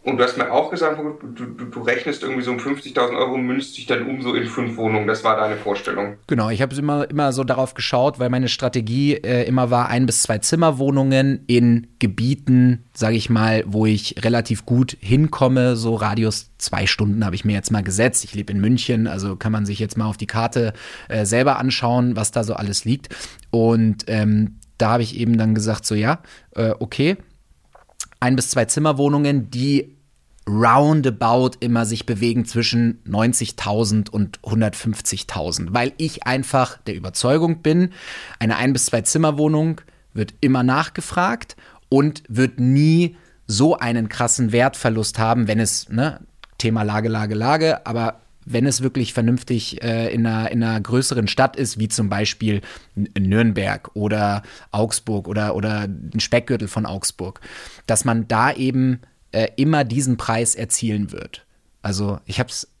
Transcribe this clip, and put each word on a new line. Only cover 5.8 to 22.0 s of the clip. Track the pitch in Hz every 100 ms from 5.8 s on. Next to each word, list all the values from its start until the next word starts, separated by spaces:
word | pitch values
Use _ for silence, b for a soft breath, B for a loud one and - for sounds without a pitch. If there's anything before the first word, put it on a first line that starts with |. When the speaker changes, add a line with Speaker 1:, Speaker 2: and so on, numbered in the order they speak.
| - 101 101 104 -
Speaker 2:
Genau, | 131 110
ich | 107
habe | 135
immer, | 131 147 147 147
immer | 143 143
so | 127
darauf | 131 131 131
geschaut, | - - 123 135 143
weil | 123
meine | 127 127
Strategie, | - 127 127 110 123 143 143
äh, | 107 123
immer | 120 127 123
war, | 120 123
ein | 120 127
bis | -
zwei | - 107
Zimmerwohnungen | - 165 165 131 139 139 135 135 135 135 -
in | 120 120 117 117 _
Gebieten, | 113 95 117 139 135 127 127 120 -
sag | - 110
ich | 113 -
mal, | 113 110 110 101
wo | 104 110
ich | 107 - -
relativ | 113 120 113 107 -
gut | 123 127 -
hinkomme. | 98 131 156 - 131 131 123 117
So | 113 113
Radius | 104 104 110 104 - _
zwei | - 98 95
Stunden | - 104 104 101
habe | 92
ich |
mir | 107
jetzt | 101 -
mal | 107
gesetzt. | 95 92 160 -
Ich | -
lebe | 101 101
in | 98
München, | 104 123 - 117 113
also | 98 101 95
kann | 113
man | 110 101
sich | 101
jetzt | 107 -
mal | 107
auf | 104
die | 104
Karte, | 117 117 127 113 B B B B
äh, | 110 101
selber | 117 135 135
anschauen, | 127 123 120 123